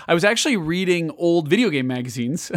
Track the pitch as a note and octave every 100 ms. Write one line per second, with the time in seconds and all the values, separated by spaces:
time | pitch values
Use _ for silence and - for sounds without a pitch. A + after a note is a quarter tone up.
0 | - E3+ G3+ A#3 D#4+ A3 D#3 F3+ F3+ F3
1 | D#3+ - F3 E3+ D3 G3+ A#3 D3 B2+ B2+
2 | B2 A#2+ A#2+ E3+ -